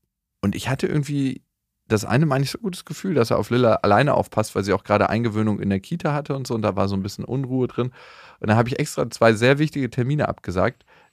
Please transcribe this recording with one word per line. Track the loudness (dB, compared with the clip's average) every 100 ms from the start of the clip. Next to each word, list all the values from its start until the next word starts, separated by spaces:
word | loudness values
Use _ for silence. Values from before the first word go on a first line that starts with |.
| _ _ _ _
und | -4 -2
ich | -4
hatte | -4 -2
irgendwie | -2 -2 -2 -4 -6 _ _ _ _ -2
das | -2 2
eine | 2 4
Mal | 2
nicht | 0
so | -4
gutes | -6 -8 -10
Gefühl, | -8 -2 2
dass | 2
er | 2
auf | 2
Lilla | 2 4 4
alleine | 4 4 4
aufpasst, | 2 0 -2 -2 -2
weil |
sie | -2
auch | -2
gerade | 2 2 2
Eingewöhnung | 0 -2 0 0 0
in | 0
der | -2
Kita | -2 -4 -2
hatte | -2 -4 -6
und | -4
so | -2
und |
da | -2 0
war | 0
so | -2
ein |
bisschen | -4 -8 -6
Unruhe | -6 -2 -2 -2
drin. | -2 -6 -8 -20 -20 -20 -6
Und | 2
da | 2
habe | 2
ich | -2
extra | -4 -4 -6
zwei | 2 4
sehr | 6 4 4
wichtige | 0 -2 -4
Termine | -2 -2 0 -2
abgesagt, | -4 -4 0 0 -2 _ _ _